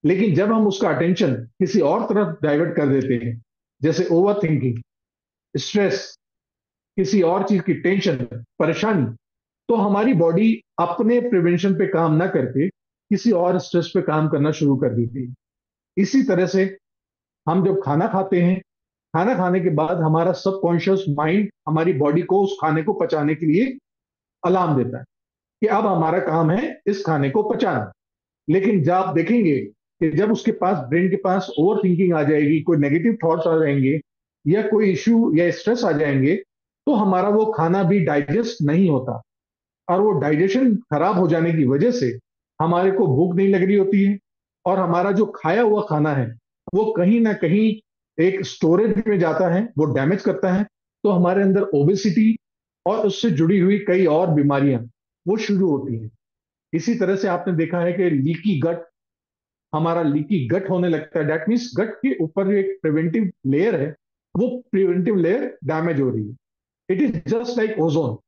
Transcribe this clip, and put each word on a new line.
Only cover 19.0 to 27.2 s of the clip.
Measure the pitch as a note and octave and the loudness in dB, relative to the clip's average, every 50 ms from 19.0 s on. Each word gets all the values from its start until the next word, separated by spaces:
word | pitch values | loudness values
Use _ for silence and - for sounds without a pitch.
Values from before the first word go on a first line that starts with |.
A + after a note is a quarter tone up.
| _ _ - | _ _ -4
खाना | E3 F3+ A3 C4 | -2 0 0 0
खाने | E3+ F#3 F3+ F3+ F#3+ | 0 0 0 0 0
के | E3+ F#3 | 0 0
बाद | D#3 D3 D#3 D#3 F3+ E3+ | 0 0 0 -2 -2 -2
हमारा | D#3+ D#3 D#3 D#3+ E3+ F#3 | 0 0 2 2 2 0
subconscious | F3+ - - G3 F#3+ - - F3+ E3+ E3 - F#3+ F#3+ F#3+ G3 - | -2 -2 -2 -4 -4 -2 -2 0 0 0 0 0 0 0 0 -4
mind | C#3+ C#3+ D3+ D#3 F3 G#3 G#3 G3 _ _ _ D3+ | -4 -2 -2 0 0 0 -2 -2 _ _ _ -4
हमारी | D#3 D#3+ E3 F3 | -2 0 0 0
body | E3+ C3 D3 D3 D3 E3+ | 0 0 0 0 0 0
को | E3+ - F#3 G3 G3 | 0 0 0 0 2
उस | G3 - - | 0 -2 -4
खाने | - D#3+ D#3 D#3+ | -2 -2 -2 -2
को | D#3 G#3 | -2 -4
पचाने | G3+ - F3+ - - D#3 D3 D3+ D#3 | -2 -2 -2 -2 -2 -2 -2 -2 -2
के | D#3 E3+ | -2 0
लिए | D#3 D3+ F#3 B3 C4+ B3+ - _ _ _ _ _ _ _ _ _ _ _ _ - | 0 2 2 0 0 -4 -10 _ _ _ _ _ _ _ _ _ _ _ _ -2
alarm | E3+ F3+ F#3+ F3+ E3+ D3+ C3 A#2+ | 0 0 2 2 0 0 0 -2
देता | A#2 - B2+ | -2 -6 -10
है | C3 _ _ _ _ _ _ _ _ _ _ _ | -14 _ _ _ _ _ _ _ _ _ _ _
कि | - | -2
अब | G#3+ G#3+ G3+ G#3+ | 0 0 0 0
हमारा | G#3 F#3+ E3 D#3+ D#3+ E3 F3+ | 0 0 0 0 0 0 -2
काम | - - D#3 E3 D#3+ D#3 | -2 -2 0 0 2 2
है | F3 G#3+ C#4+ D#4+ - - _ | 2 0 -2 -4 -8 -6 _
इस | G3 G3+ G3 - | -4 -4 -4 -2
खाने | D#3+ D#3+ D3 | -4 -2 0